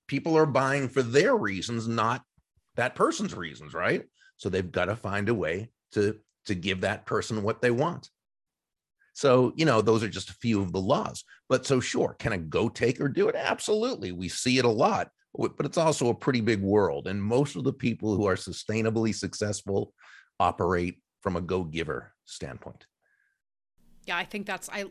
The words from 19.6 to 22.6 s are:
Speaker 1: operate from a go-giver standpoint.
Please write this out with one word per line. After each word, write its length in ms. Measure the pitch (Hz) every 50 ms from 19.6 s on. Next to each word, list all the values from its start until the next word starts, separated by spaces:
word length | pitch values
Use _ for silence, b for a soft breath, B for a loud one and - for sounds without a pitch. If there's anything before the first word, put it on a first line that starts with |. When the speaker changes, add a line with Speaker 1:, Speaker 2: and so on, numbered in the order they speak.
| - 101 98 101 - - B B B B B B B B B -
Speaker 1:
operate 640 | 90 87 85 - 92 87 92 87 87 90 87 - _ _ _ _
from 160 | - 98 90 85
a 40 |
go-giver 680 | 87 82 90 92 90 78 78 82 76 76 69 60 - - _ _ _
standpoint. 600 | - - - - 69 62 -